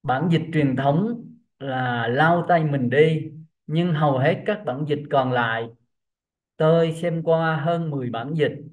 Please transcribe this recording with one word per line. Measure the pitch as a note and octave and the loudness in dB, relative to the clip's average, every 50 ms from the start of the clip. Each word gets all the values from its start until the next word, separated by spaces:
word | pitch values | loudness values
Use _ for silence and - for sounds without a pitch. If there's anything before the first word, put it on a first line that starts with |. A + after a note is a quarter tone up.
Bản | - C#3 B2+ C3+ D#3+ F#3 | 0 -2 -2 0 2 2
dịch | E3 D3+ - - | 0 0 0 0
truyền | - D#3 C#3+ C3+ B2+ | 0 0 2 2 0
thống | B2 C3+ C#3 D3 E3+ G#3 A#3 A#3+ A#3 - - - _ _ _ _ _ | 2 2 2 2 2 0 -2 -4 -6 -10 -18 -20 _ _ _ _ _
là | C3+ C#3 B2+ B2+ B2+ B2+ A#2+ A#2 A#2 A#2 | -8 -6 -4 -2 -2 -2 -2 -2 -2 -2
lau | B2 C#3 D#3 E3 F3 F3 E3 - | 2 2 4 4 4 2 2 2
tay | F3 E3 D#3 | 2 2 2
mình | D3+ C#3+ C3+ B2 A#2 | 0 0 -2 -2 0
đi, | B2 C#3+ D#3 D#3+ D#3+ D3+ - - - - - _ _ _ _ | 4 4 4 4 4 -2 -4 -8 -14 -16 -20 _ _ _ _
nhưng | - D3+ E3 F3 F3+ | -4 -2 0 0 0
hầu | D#3+ D3 D#3 D3 C3+ B2+ | 0 2 2 2 2 4
hết | C3 D#3 F#3 - - | 2 2 0 0 -2
các | - G#3 G#3 - | -4 -4 -4 -4
bản | C3+ B2 C#3 D3+ D3 | -8 -6 -4 -2 -4
dịch | D3 - D3 - | -4 -4 -4 0
còn | D3 C#3 B2+ B2+ | 0 0 2 2
lại, | B2+ A#2+ A#2+ A2+ A2+ A#2 A#2 A2+ - _ _ _ _ _ _ _ _ _ _ _ _ _ _ _ _ | 0 0 0 0 -2 -4 -6 -8 -12 _ _ _ _ _ _ _ _ _ _ _ _ _ _ _ _
tôi | - D#3+ D#3 E3 E3 E3 E3 | 0 2 4 4 4 2 0
xem | D#3+ D#3+ F3 E3+ E3 E3 | 0 -4 -4 -4 -4 -2
qua | D#3+ E3 D#3+ D#3+ E3 D#3+ D#3+ | 0 0 2 2 2 0 0
hơn | C#3+ C#3 E3+ E3+ E3 E3 D#3 | 0 0 -2 -2 -2 -2 -4
mười | C#3+ C3+ B2 A#2+ | -4 -4 -4 -4
bản | A2+ A2+ A#2+ C#3 E3 | -6 -6 -6 -6 0
dịch | D#3 C#3 B2+ - - - - | 0 0 0 0 -6 -14 -18